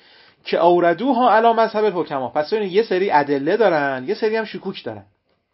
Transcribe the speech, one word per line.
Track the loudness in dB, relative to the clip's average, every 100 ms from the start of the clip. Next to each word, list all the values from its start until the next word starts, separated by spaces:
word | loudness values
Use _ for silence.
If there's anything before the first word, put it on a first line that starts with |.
| _ _ _ _ -4
که | 2
اوردوها | 4 4 4 2 0 2 4 4
علی | 4
مذهب | 2 0 0 -2
الحکما. | -2 -4 -6 -4
پس | -4 -2
ببین | -2 -2
یه | 0
سری | 0 0 0
ادله | 0 0 -2 0 2
دارن، | 2 2 0 -4 -6
یه |
سری | -4 -2 -2
هم | -4
شکوک | -8 -10 -10
دارن. | -10 -12 -16 _ _ _ _